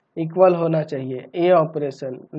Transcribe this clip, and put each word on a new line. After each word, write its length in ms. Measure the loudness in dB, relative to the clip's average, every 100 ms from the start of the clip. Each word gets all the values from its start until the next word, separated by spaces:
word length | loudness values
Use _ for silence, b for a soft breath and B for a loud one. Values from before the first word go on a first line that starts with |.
| _ -10
इक्वल 380 | -6 4 4
होना 280 | 4 0 -2
चाहिए 420 | -4 -8 -8 -10 -8 -2
A 140 | 4
ऑपरेशन 680 | 4 2 -4 -6 -8 -12 -12 -12